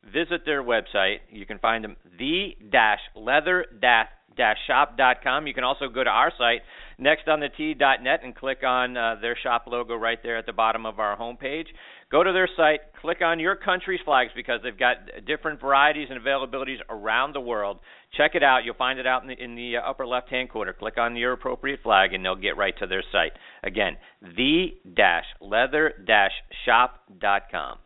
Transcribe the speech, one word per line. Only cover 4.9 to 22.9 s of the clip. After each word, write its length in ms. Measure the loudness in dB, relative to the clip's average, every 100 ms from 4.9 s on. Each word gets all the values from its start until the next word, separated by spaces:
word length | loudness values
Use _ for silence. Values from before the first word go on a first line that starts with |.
| 4
dot 180 | 2 2
com. 220 | -2 -2 -4
You 80 |
can 100 | -4
also 240 | -4 -2 -4
go 160 | -2
to 60 | 0
our 200 | 2 0 2
site, 220 | 0 0 -6 -20 -20 -2
next 280 | 0 2 0
on 140 | -2
the 80 | -2 -6
tee 160 | -8
dot 300 | 2 2 2
net, 180 | 0 -2
and 140 | -4 -8
click 220 | -8 -2
on, 340 | 0 0 -2 -2
uh, 180 | -4 -2
their 160 | -4 -4
shop 220 | -2 -2 -2
logo 300 | -6 -4 -4
right 220 | -2 -4
there 140 | -4 -6
at 80 |
the 80 | -4
bottom 320 | 0 0 0
of 160 | -6 -4
our 160 | -4 -4
homepage. 480 | -8 -8 -8 -8 -10 -18 -20 -20 _
Go 120 | 2
to 100 | 4
their 160 | 2 0 4
site, 240 | 2 2 -4 -10
click 160 | -6 0
on 180 | 0 0
your 160 | -2
country's 460 | -2 -2 -2 -2 -6
flags 280 | 2 2 2
because 260 | -4 -6 -4
they've 160 | -6 0
got 180 | 0 0 -8 -14 -8
different 340 | -6 -6 -6
varieties 460 | 2 6 6 2 -8
and 100 | -6
availabilities 600 | -2 -2 -2 -6 -8 -10 -10
around 460 | -8 0 0 0
the 60 | -4
world. 400 | -6 -4 -4 -8 -18 -20 _ 0
Check 140 | 2
it 80 | 4
out. 180 | 4 4
You'll 120 | 0 -4
find 220 | -2 0
it 80 | -2
out 140 | -2
in 80 | -4
the, 60 |
in 200 | -14 -12 -10
the, 200 | -6 -4
uh, 140 | -4
upper 160 | -8 -4
left-hand 420 | -6 -4 -6 -6
corner. 240 | -6 -8
Click 240 | -6 -8 -2
on 200 | -2 0
your 160 | -2
appropriate 480 | -2 -6 -6 -6 -6
flag, 320 | 4 4 4
and 100 | 0
they'll 100 | -4
get 220 | -2 -4 -2
right 160 | -4 -4
to 80 |
their 180 | -6